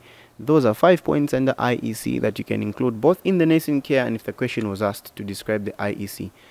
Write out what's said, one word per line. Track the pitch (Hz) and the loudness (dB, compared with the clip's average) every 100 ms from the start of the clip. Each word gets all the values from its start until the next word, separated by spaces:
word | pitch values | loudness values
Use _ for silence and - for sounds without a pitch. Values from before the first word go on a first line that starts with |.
| - - - - | -16 -20 -20 -8
Those | 123 156 | 2 4
are | 120 | 4
five | 107 175 175 | 4 4 4
points | - 147 143 | 2 0 0
under | 131 131 - | 0 0 0
I | 120 123 | 0 0
E | 117 | -4
C | 110 120 123 | -6 -4 -2
that | 110 107 | -2 -4
you | |
can | - 107 | -4 -4
include | 104 - 127 110 | -4 -2 -2 2
both | 143 180 | 2 2
in | 180 185 | 0 2
the | 160 | 4
nursing | 160 151 139 | 4 2 -2
care | - 135 | 2 0
and | 120 113 | 2 -2
if | |
the | - | -6
question | - 123 - 107 | -6 -4 -2 -4
was | 95 | -2
asked | 104 - - | -2 -2 -10
to | - | -12
describe | 101 98 - 107 | -10 -8 -4 -4
the | 101 - | -4 -6
I | 101 | -6
E | - 101 | -4 -8
C. | - 98 - - | -10 -12 -14 -20